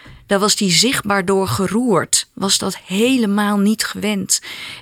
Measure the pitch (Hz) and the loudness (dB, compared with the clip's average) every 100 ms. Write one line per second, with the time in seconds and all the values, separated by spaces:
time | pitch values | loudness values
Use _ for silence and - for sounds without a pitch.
0 | - - - 202 208 - 196 165 240 - | -20 -20 -2 0 2 2 2 2 2 0
1 | 208 202 185 196 190 117 185 214 247 170 | 0 0 2 0 0 0 0 0 2 0
2 | 120 - - - 196 - 190 - - 185 | 2 -2 -4 -6 -2 0 -2 -6 -4 0
3 | 240 262 214 202 208 208 196 220 - 190 | 2 2 2 0 2 2 2 2 -2 -4
4 | 202 202 185 - - - - - | -4 -4 -2 -4 -4 -14 -14 -8